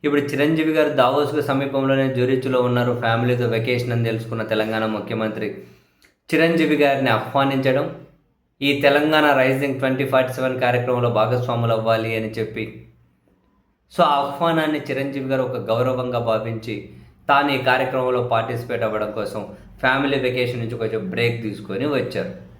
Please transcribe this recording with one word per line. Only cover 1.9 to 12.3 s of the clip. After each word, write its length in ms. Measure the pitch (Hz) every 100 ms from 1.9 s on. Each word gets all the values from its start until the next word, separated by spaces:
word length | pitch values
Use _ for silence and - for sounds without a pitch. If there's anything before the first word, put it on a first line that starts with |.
| 135 135
జూరిచ్లో 460 | 123 123 131 131 127
ఉన్నారు, 360 | 123 123 123 117
ఫ్యామిలీతో 460 | 117 117 123 123 113
వెకేషన్ 460 | 113 120 120 120
అని 120 | 117
తెలుసుకున్న 380 | 113 113 - 113
తెలంగాణ 440 | 107 110 110 110 110
ముఖ్యమంత్రి 760 | 107 - 110 110 104 104 - - - _ _ _ _ -
చిరంజీవి 420 | 156 165 165 156 147
గారిని 340 | 143 135 131
ఆహ్వానించడం, 840 | 110 - 139 139 135 131 131 156 - - _ _ _ _ _
ఈ 180 | 139 143
తెలంగాణ 460 | 143 143 151 156 151 135
రైజింగ్ 420 | 131 135 139 123
ట్వంటీ 260 | 135 131
ఫార్టీ 280 | 131 131 127
సెవెన్ 280 | 135 131 127
కార్యక్రమంలో 500 | 123 123 120 123 120
భాగస్వాములు 600 | 107 113 123 120 120 117
అవ్వాలి 440 | 110 110 113 113 113
అని 140 | 110